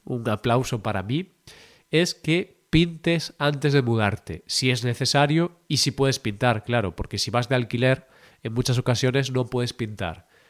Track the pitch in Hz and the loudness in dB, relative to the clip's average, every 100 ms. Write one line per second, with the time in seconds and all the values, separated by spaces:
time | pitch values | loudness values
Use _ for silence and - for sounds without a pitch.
0 | - 123 113 107 123 127 123 117 107 101 | -8 -4 -2 -2 2 2 0 -4 -4 -4
1 | 101 147 - _ - - - _ _ 156 | -2 -4 -4 _ -20 -20 -20 _ _ 0
2 | 175 - 151 170 - _ _ 160 175 160 | 0 -2 0 0 -2 _ _ 4 4 0
3 | 170 165 - - 147 143 143 139 120 113 | 0 0 -2 -2 -2 0 2 4 4 2
4 | 101 101 - 82 - - 131 123 123 117 | 0 -2 -8 -12 -6 -2 0 0 -2 -2
5 | 131 143 143 160 175 - - 143 139 120 | 0 2 4 2 0 -6 -4 0 0 2
6 | 135 - 110 101 123 107 - 120 95 - | 0 0 -4 0 0 0 0 -2 -2 -6
7 | - 101 - 120 117 127 113 117 131 131 | -8 -6 -2 -2 0 -2 -2 0 2 0
8 | - _ - _ 117 117 123 123 120 113 | -4 _ -20 _ -6 -2 0 0 0 2
9 | 127 139 131 127 117 123 120 - 110 104 | 2 0 0 -2 -2 -2 -4 -4 -8 -4
10 | 87 80 - _ | -6 -8 -16 _